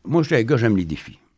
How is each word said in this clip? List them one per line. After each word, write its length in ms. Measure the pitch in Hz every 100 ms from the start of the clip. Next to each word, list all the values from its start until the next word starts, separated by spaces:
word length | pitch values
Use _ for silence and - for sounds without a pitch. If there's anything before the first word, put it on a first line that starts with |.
Moi, 180 | - 165
je 40 | 156
suis 80 | 147
un 80 |
gars, 140 | 113 135
j'aime 180 | 113 98
les 100 | 82
défis. 320 | 76 - - _